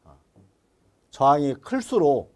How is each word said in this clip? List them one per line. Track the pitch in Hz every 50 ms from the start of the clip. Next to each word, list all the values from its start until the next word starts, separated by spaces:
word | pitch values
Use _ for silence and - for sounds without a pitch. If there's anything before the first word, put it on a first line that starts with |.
| _
아, | 82 71 69 _ _ _ 98 95 _ _ _ _ _ _ _ _ _ _ _ _ _
저항이 | - - 135 139 143 147 143 139 131
클수록 | - _ - 254 262 220 - 262 214 165 143 139 113 - - _